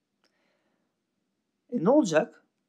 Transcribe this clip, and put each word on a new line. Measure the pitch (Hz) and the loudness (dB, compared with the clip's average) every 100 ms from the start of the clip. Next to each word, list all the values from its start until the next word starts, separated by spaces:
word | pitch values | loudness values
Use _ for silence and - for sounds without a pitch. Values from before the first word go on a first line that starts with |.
| _ _ _ _ _ _ _ _ _ _ _ _ _ _ _ _ _ | _ _ _ _ _ _ _ _ _ _ _ _ _ _ _ _ _
E, | 240 | -4
ne | 165 | 0
olacak? | 294 226 - - - _ _ | 2 2 -2 -4 -10 _ _